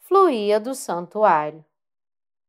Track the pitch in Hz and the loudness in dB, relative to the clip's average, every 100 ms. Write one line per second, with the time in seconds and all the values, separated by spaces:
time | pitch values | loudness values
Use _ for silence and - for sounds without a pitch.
0 | - 381 370 226 208 214 233 269 - 175 | 0 2 2 0 0 -2 -2 -10 -8 -8
1 | 170 208 208 156 151 156 _ _ _ _ | -8 0 2 2 -2 -10 _ _ _ _
2 | _ _ _ _ | _ _ _ _